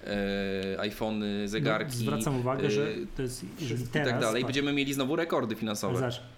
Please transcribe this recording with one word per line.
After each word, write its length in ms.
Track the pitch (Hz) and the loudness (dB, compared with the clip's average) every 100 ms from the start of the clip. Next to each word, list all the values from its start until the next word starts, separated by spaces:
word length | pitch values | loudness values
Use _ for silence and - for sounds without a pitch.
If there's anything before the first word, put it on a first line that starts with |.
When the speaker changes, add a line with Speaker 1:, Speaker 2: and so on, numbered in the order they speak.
Speaker 1:
e, 760 | - 101 98 101 98 98 95 95 | -4 0 0 0 0 -2 -2 -2
iPhony, 600 | 104 104 110 110 104 101 | -2 -2 -2 0 0 -2
Speaker 2:
No, 60 | 101 | -2
Speaker 1:
zegarki, 480 | 107 127 110 117 120 | 0 2 2 0 -2
Speaker 2:
zwracam 420 | 117 135 151 131 | 0 0 0 0
uwagę, 280 | 123 135 143 | 0 2 2
Speaker 1:
e, 40 | |
Speaker 2:
że 160 | 139 143 113 - - | 2 2 -2 -6 -4
to 40 | |
jest, 220 | 127 - - - | -4 -4 -10 -6
jeżeli 160 | 139 120 | -4 -2
Speaker 1:
wszystko 240 | 120 151 | 0 2
i 20 | |
tak 40 | 139 | 2
Speaker 2:
teraz 140 | 120 | 2
Speaker 1:
dalej. 200 | 117 117 | 2 2
Speaker 2:
pa- 60 | 123 | 2
Speaker 1:
Będziemy 260 | 139 143 | 2 2
mieli 200 | 143 139 | 2 2
znowu 220 | 139 131 160 | 2 2 2
rekordy 400 | 165 160 117 110 | 2 2 0 -2
finansowe. 400 | 110 104 98 92 | -2 0 0 2
Speaker 2:
Zobacz, 260 | 120 - - | 0 -2 -10